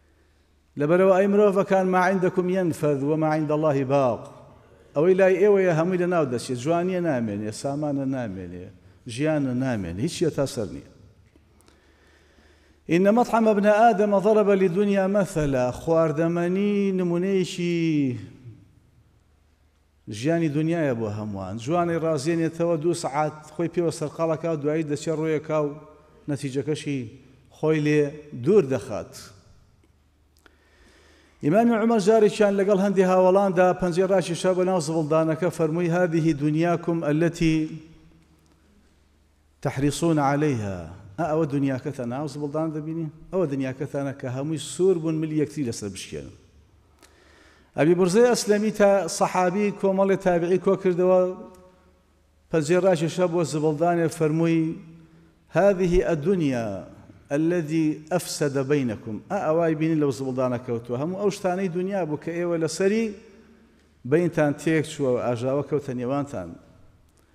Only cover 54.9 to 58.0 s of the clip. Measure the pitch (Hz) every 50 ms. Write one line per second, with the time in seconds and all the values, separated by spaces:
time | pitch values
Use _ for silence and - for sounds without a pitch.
54.9 | - - - - - - - _ _ _ _ _ - 160 180 202 202 175 190 175
55.9 | 175 180 180 - 170 156 139 175 202 185 160 143 131 120 113 107 98 92 80 -
56.9 | - - - - - - - - 143 147 160 165 175 180 160 147 156 165 160 151
57.9 | 156 151